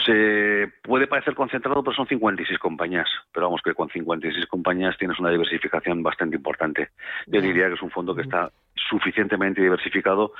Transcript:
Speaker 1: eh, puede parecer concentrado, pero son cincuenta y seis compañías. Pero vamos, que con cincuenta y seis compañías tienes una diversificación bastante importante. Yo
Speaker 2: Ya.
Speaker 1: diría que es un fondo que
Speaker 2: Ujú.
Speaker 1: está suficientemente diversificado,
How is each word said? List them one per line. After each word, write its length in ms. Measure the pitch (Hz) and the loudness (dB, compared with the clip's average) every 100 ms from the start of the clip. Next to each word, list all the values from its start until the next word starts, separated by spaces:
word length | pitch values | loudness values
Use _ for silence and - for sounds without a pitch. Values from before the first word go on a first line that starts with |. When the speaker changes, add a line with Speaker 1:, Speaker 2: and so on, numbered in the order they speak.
| 123 | 4
Speaker 1:
eh, 680 | 110 107 104 104 104 101 - | 4 6 4 4 2 0 -4
puede 260 | - 127 131 | -2 2 2
parecer 260 | 139 151 | 0 0
concentrado, 480 | 135 131 131 123 143 | 0 -2 -2 0 0
pero 120 | 135 | 0
son 120 | 120 127 | -2 0
cincuenta 340 | 131 110 95 | 2 2 0
y 60 | 82 | -2
seis 120 | 87 | -2
compañías. 500 | 90 80 85 90 80 - - | -2 -2 -2 0 0 -4 -6
Pero 140 | - 87 | -2 0
vamos, 140 | 85 | 0
que 120 | - | -2
con 160 | 82 82 | -2 -4
cincuenta 380 | 90 80 82 80 | -4 -2 -2 -2
y 40 | |
seis 140 | 76 - | -4 -4
compañías 500 | 90 85 90 92 - | -2 0 0 0 -2
tienes 220 | 92 85 | -4 0
una 100 | 87 | 2
diversificación 720 | 85 82 82 78 82 - 85 | 2 2 -2 -2 -2 0 0
bastante 340 | 80 73 82 76 | 0 -2 -2 -2
importante. 540 | 69 73 80 73 73 - - - - | -4 -2 -2 -2 -6 -8 -12 -12 -2
Yo 140 | 104 | 0
Speaker 2:
Ya. 60 | 95 | 2
Speaker 1:
diría 200 | 87 92 | 2 2
que 80 | |
es 80 | 87 | 0
un 80 | 90 | -6
fondo 240 | - 90 | -6 -4
que 80 | 85 | -4
Speaker 2:
Ujú. 80 | 78 | -2
Speaker 1:
está 220 | 90 85 - _ | -2 -4 -8 _
suficientemente 840 | - - 104 - 101 101 98 95 95 | -8 -4 -2 0 0 0 0 0 2
diversificado, 720 | 92 90 - 98 95 98 107 - | 4 2 0 -2 2 2 2 -2